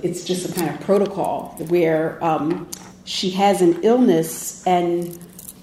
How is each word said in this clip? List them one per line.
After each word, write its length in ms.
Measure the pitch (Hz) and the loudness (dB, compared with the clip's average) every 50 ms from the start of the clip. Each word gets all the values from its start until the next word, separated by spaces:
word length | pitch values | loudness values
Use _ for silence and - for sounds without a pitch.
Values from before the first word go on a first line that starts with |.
it's 220 | 196 170 170 - - | -6 -6 -6 -6 -6
just 260 | - 185 180 - - | -4 -4 -4 -4 -4
a 40 | - | -4
kind 160 | 175 160 165 | -4 -4 -4
of 100 | 160 - | -6 -6
protocol 760 | - - 196 202 196 - - 180 131 - 143 - - - - - - | 0 0 2 2 2 0 -2 -4 -2 -2 -2 -4 -6 -10 -12 -12 -4
where, 560 | 160 175 175 165 160 160 156 160 160 - - 170 | 0 2 2 4 2 2 2 0 -2 -4 -4 -2
um, 460 | 165 156 143 143 160 180 180 170 - - - - - - - - | -2 0 0 0 -2 -2 -4 -6 -10 -14 -16 -16 -20 -20 -18 -14
she 280 | - - - 202 185 | -10 -8 -4 -4 -2
has 300 | 185 190 196 202 190 175 | 0 2 4 4 4 6
an 220 | 180 170 170 - - | 4 4 4 4 2
illness, 800 | 220 240 254 247 202 170 160 160 165 - - - - - - - | 2 4 6 6 4 4 4 0 -2 -6 -10 -10 -12 -12 -4 0
and 540 | 185 180 175 175 175 170 175 175 175 - - - - - - - - - - | 0 2 2 2 0 -2 -2 -4 -6 -10 -14 -18 -20 -20 -20 -20 -20 -20 -20